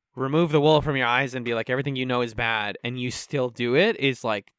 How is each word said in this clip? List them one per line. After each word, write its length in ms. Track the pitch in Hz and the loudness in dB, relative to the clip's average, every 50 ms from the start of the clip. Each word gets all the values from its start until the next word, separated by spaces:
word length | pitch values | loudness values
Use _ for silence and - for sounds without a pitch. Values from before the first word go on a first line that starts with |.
| _ _ _ | _ _ _
remove 340 | 127 131 135 143 160 175 160 | -6 -4 0 2 2 2 4
the 80 | 147 151 | 4 4
wool 200 | 143 151 156 151 | 6 6 6 4
from 160 | 127 151 139 | 4 0 0
your 100 | 135 127 | 0 0
eyes 280 | 117 120 127 139 127 123 | 2 2 2 0 0 -4
and 100 | 131 120 | -6 -4
be 100 | 120 117 | -2 -2
like, 140 | 113 110 - | -2 -2 -2
"Everything 280 | 127 131 135 143 135 | -2 -2 -2 -2 -4
you 100 | 127 127 | -2 -2
know 160 | 127 127 123 | 0 0 0
is 100 | 123 117 107 | 0 -2 -2
bad," 440 | 117 117 113 113 107 104 104 98 - | -4 -2 -2 -2 -2 -2 -4 -6 -6
and 160 | - 120 123 127 | -8 -8 -6 -6
you 100 | 123 123 | -6 -6
still 400 | 113 - - - - 143 127 123 | -6 -8 -8 -6 -4 -2 -2 -4
do 260 | 117 - 120 120 123 | -2 -2 0 2 4
it, 200 | 135 196 226 220 | 4 4 2 2
is, 280 | - 139 139 127 - - | 0 0 0 0 -2 -2
like, 280 | 117 107 101 - _ _ | -4 -4 -4 -6 _ _